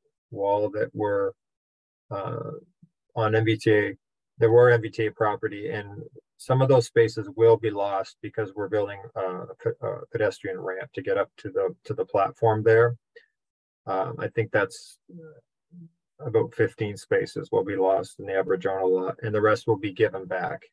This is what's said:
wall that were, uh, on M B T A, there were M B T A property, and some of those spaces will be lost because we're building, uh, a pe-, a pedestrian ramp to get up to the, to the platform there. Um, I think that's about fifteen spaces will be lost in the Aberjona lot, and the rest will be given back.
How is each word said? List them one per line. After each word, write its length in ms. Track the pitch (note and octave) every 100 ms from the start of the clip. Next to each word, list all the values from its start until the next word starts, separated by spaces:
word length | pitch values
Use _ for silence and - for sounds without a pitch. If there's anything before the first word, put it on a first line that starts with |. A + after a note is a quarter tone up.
| _ _ _
wall 400 | A2+ G2 G#2 G#2
that 240 | G#2 -
were, 400 | A2 G#2 G2+ G2 - _ _ _ _ _ _ _
uh, 400 | - - - - - - _ _ _ _ -
on 180 | G#2+
M 80 | A2
B 140 | A2 G#2+
T 160 | A2+
A, 240 | G#2+ G2+ G2 _ _ _ _
there 140 | A#2
were 180 | A#2+ B2
M 120 | A#2
B 60 | A2
T 180 | - A2
A 40 |
property, 600 | - G#2+ G2+ G#2+ G2+ G#2
and 300 | G#2 G2+ G#2 - - _ _
some 220 | - C3
of 80 | C3
those 160 | C3 -
spaces 420 | A#2 A2+ A2+ G2+ G2+
will 220 | A2+ A2
be 120 | A2
lost 460 | G2+ G2+ G2 F#2+ -
because 320 | G#2+ - G2+
we're 140 | G2 G2 G#2
building, 240 | G2+ G2+ -
uh, 280 | - F#2+ F#2
a 120 | F2+ -
pe-, 240 | A2+ - G#2
a 200 | F#2+ -
pedestrian 480 | A#2 G#2+ - G2 F#2
ramp 320 | F#2 F#2 -
to 80 | -
get 160 | F#2+ G2
up 120 | F#2+ -
to 140 | G2+
the, 240 | G2 F#2+ F2+
to 80 | -
the 140 | A#2+ A#2
platform 560 | G2+ G2 - A2+ A2
there. 340 | A2 A2+ A#2+ A#2+ _ - _ _ _ _ _ _ -
Um, 300 | G2 - -
I 100 | -
think 220 | - G#2
that's 480 | G#2+ G2 - - - _ E3+ D#3+ - _ _ _ F3 - _ _ _
about 360 | D3+ A2 A#2
fifteen 420 | - G#2+ - G#2 G#2
spaces 540 | - G2 - - F#2+
will 120 | G2
be 120 | F#2+ F#2+
lost 440 | F#2+ F#2+ F#2+ -
in 60 | G2
the 60 |
Aberjona 560 | F#2+ F#2 F#2+ F#2+ F#2+ F#2
lot, 280 | F#2 F#2 -
and 120 | A2
the 60 | G#2+
rest 260 | G#2+ A2+ -
will 100 | G2
be 160 | G#2
given 320 | F2+ G#2+ F#2+
back. 360 | F2+ F#2 F2 - -